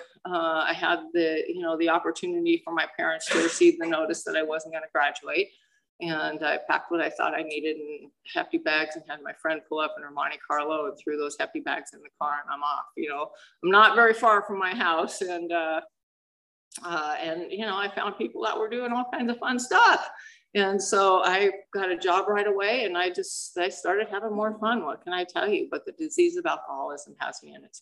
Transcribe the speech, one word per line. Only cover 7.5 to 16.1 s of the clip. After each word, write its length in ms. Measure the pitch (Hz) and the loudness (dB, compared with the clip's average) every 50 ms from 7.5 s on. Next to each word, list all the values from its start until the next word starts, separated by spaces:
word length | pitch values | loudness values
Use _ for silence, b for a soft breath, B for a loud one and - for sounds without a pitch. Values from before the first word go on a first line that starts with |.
| 151 151 147 156 156 | -8 -6 -4 -4 -4
in 340 | 156 151 147 151 139 - - _ _ _ - - | -4 -8 -12 -12 -14 -16 -20 _ _ _ -8 -6
hefty 260 | - - - - 160 | -6 -6 -2 -2 -2
bags 360 | - 160 156 156 156 156 - | 0 0 0 0 0 -2 -6
and 80 | 170 - - | -10 -10 -12
had 120 | 151 151 143 | -14 -12 -12
my 100 | 147 151 | -14 -14
friend 260 | - - 160 160 156 - - | -6 -4 -4 -4 -4 -4 -6
pull 120 | 156 156 | -4 -4
up 140 | 156 151 156 | -2 -4 -4
in 80 | 151 147 | -8 -14
her 60 | 143 143 | -12 -8
Monte 260 | 143 147 151 151 147 - | -6 -4 -4 -6 -8 -6
Carlo 400 | - 147 147 147 156 156 156 147 | -4 -2 -2 -2 -2 -2 -2 -4
and 100 | 139 139 - | -4 -8 -8
threw 180 | - 151 147 | -6 -6 -4
those 200 | 147 147 147 147 - | -2 -4 -4 -2 -4
hefty 220 | - - - 156 | -6 -4 -4 -8
bags 320 | 143 147 139 - - - - | -6 -4 -6 -6 -6 -12 -20
in 80 | - - | -20 -20
the 80 | - _ - | -20 _ -6
car, 200 | 151 147 147 147 143 | -4 -4 -4 -4 -6
and 80 | 147 143 | -8 -8
I'm 100 | 143 143 | -4 -4
off. 240 | 147 147 - - - - | -4 -4 -4 -6 -10 -8
You 120 | - 160 147 | -8 -6 -6
know, 220 | 143 - - - B B B B B B - | -4 -6 -6 -8 B B B B B B 0
I'm 60 | 175 | 6
not 260 | 196 208 220 202 196 | 8 10 10 10 10
very 180 | 226 233 220 220 | 8 8 8 6
far 280 | 226 254 226 214 202 202 | 6 6 6 6 6 4
from 160 | - 202 196 | 0 -4 -2
my 140 | 190 185 190 | -2 -2 0
house, 480 | 240 202 175 165 160 180 - - - 196 | 0 0 2 2 2 0 -2 -2 -6 -6
and, 280 | 180 180 170 170 170 170 | -4 -4 -6 -4 -2 -2
uh, 280 | 170 160 160 160 160 - - _ _ _ _ | 0 0 0 -2 -4 -4 -8 _ _ _ _